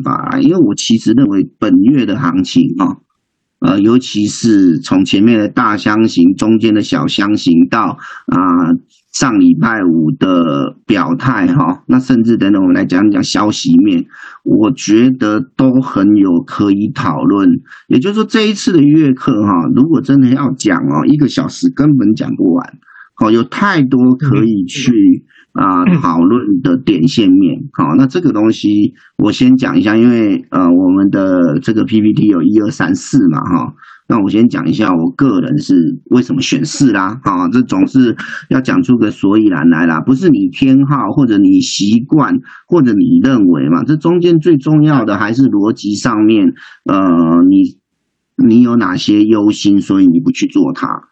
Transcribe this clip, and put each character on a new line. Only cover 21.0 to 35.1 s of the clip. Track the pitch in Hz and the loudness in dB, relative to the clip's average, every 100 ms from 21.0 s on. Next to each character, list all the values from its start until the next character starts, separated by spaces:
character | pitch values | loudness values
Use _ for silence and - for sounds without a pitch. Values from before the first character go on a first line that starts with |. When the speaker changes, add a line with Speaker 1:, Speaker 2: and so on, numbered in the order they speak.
| 131 | 0
Speaker 1:
一 | 151 | 0
个 | 135 | 0
小 | - - | -2 -8
时 | - - - | -6 -6 0
根 | 147 139 | 2 2
本 | 104 | 0
讲 | 110 131 113 | -2 -4 -2
不 | - | 0
完。 | 87 - - _ - - - | -2 -4 -18 _ -20 -20 -4
哦， | 113 | 0
有 | 113 | 0
太 | - - 202 175 | 0 -2 -2 0
多 | 131 131 127 127 | 0 2 2 2
可 | 147 104 110 | 0 0 0
以 | 104 90 | 0 -4
去， | - 247 | -4 -2
Speaker 2:
嗯。 | 233 92 90 - _ _ | 2 2 2 -4 _ _
Speaker 1:
啊， | - 95 90 90 87 | -4 0 0 2 0
讨 | 90 85 | 0 0
论 | 87 120 104 92 | 2 0 0 -2
的 | 92 87 | -2 -2
点 | - 90 - | -2 0 0
线 | - 98 | 0 2
面。 | 92 90 65 - | 2 2 -2 -8
好， | - 80 80 | -6 -2 0
那 | 135 | 0
这 | 175 | 0
个 | 165 | -2
东 | 107 110 | 0 0
西 | - 104 104 104 - _ - | 0 0 0 -2 -4 _ -4
我 | 104 | -2
先 | 104 127 131 | 0 2 2
讲 | 131 - | 2 0
一 | |
下， | 101 110 | 0 2
因 | 120 | 2
为， | 117 107 92 - | 2 0 -2 -4
呃， | - 90 | -2 2
我 | 90 92 | 2 2
们 | 95 98 | 2 0
的 | 98 95 90 85 76 | 0 0 0 0 -2
这 | - | -2
个 | 107 | -2
P | 101 110 | 0 0
P | 107 | 0
T | 107 107 | 2 2
有 | 95 | 2
一 | 80 107 | 2 0
二 | 104 | -2
三 | - 82 | -4 -4
四 | 92 - 139 92 | -4 -2 0 0
嘛， | 76 | -2
哈。 | - 85 - - - - _ | -4 -4 -6 -12 -20 -20 _
那 | 120 | -2
我 | 98 | 0
先 | 104 120 | 2 0
讲 | 92 - | 0 -4
一 | |
下 | - 101 | -2 -2
我 | 85 85 | 0 -2